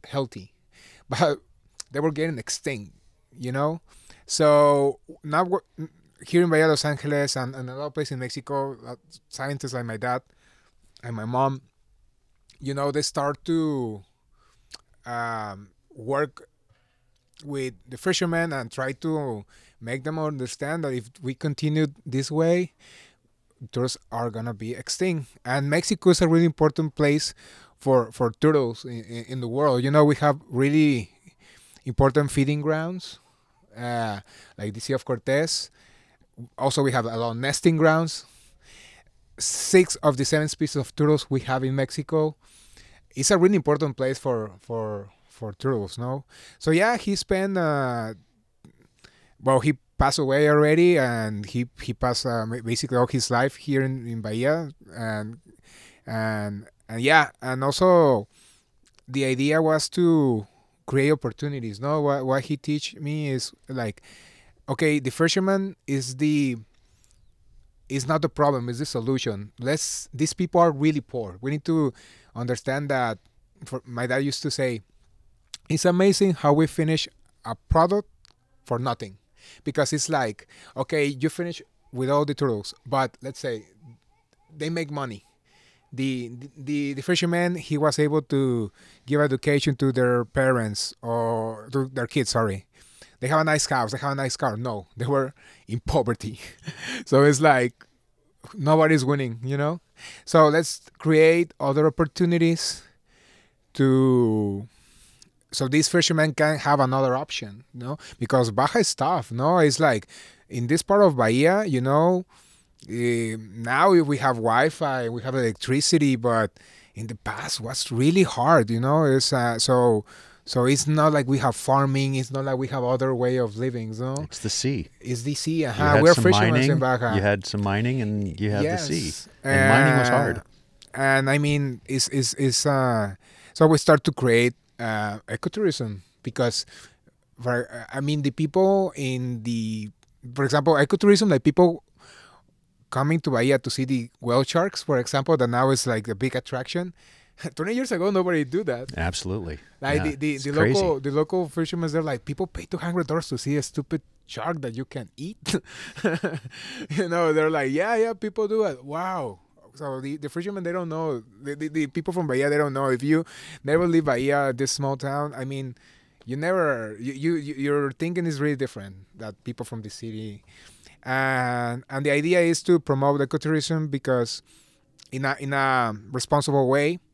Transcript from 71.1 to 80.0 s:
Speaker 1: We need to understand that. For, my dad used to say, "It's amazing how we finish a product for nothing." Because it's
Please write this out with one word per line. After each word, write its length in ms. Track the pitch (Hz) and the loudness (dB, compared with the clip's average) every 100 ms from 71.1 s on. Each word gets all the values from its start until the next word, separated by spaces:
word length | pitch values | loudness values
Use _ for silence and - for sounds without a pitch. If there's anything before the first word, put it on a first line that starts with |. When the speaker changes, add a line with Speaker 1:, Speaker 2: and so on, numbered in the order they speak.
| 123 101 92 | -8 -8 -8
Speaker 1:
We 80 | 131 | -6
need 140 | 147 - | -4 0
to 260 | 165 143 - - - _ | 0 0 -4 -20 -20 _
understand 540 | 120 120 123 - 135 147 | -8 -4 -4 -4 -4 -2
that. 300 | 135 117 107 _ _ _ _ - | -2 -2 -4 _ _ _ _ -12
For, 160 | 131 | -12
my 220 | - 120 123 | -10 -6 -2
dad 120 | 131 | -2
used 160 | 139 - | -2 -4
to 80 | 151 | -6
say, 300 | - 131 113 _ _ _ _ _ _ _ - _ | -2 -4 -4 _ _ _ _ _ _ _ -20 _
"It's 160 | 160 | 0
amazing 480 | 180 175 196 185 196 | 2 4 4 4 2
how 200 | 160 147 | 2 2
we 120 | 147 160 | 4 2
finish 400 | - 156 160 - _ _ _ | 0 -2 -2 -4 _ _ _
a 100 | - 113 _ | -12 -12 _
product 400 | 165 170 202 - _ _ _ _ _ | 2 4 0 -4 _ _ _ _ _
for 140 | - 120 | -6 -4
nothing." 400 | 127 117 104 101 _ _ - - | -2 -6 -10 -16 _ _ -20 -12
Because 280 | - 139 139 | -6 -2 0
it's 160 | 151 | -2